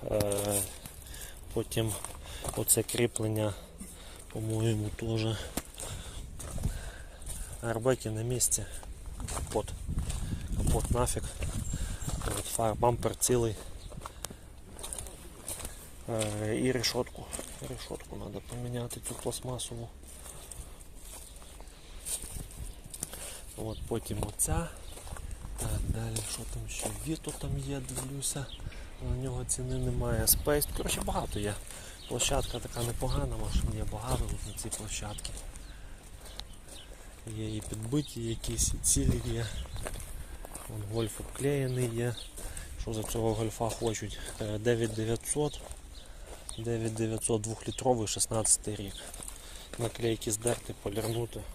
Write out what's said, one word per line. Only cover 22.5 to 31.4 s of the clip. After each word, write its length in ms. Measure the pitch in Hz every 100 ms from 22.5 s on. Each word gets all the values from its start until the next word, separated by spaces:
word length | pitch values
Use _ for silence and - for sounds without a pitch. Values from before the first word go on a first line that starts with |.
| - - - - - - - - - - -
От, 220 | 110 107 -
потім 300 | 113 - 104 104
оця. 400 | - - 160 170 - - - - - - - - -
Так, 200 | 117 104 -
далі, 280 | 113 113 113 107
що 80 | -
там 240 | 113 113 110
ще? 180 | - 113 107 -
Віто 240 | 160 - -
там 200 | 143 139
є, 220 | 135 139 131
дивлюся. 580 | 127 131 139 131 147 127 - - - - - 123
На 60 | 123
нього 280 | 131 123
ціни 340 | 123 - 127 131
немає. 480 | 127 123 123 113 110
Спейс. 420 | - - 147 143 -
Коротше, 240 | 180 -
багато 400 | 196 190 - 107